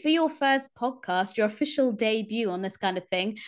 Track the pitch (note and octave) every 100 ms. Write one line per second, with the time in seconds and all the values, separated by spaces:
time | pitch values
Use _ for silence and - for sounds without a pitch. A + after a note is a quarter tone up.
0 | D4+ D#4+ D#4+ D#4 C#4 C4+ C4+ - A#3+ C4
1 | - F3+ F#3+ - G#3+ G#3+ D4 - C4 G#3+
2 | A3 A3 G#3+ A3 A3 F3+ G3 - G3 F#3
3 | F3 F#3 F#3+ G#3+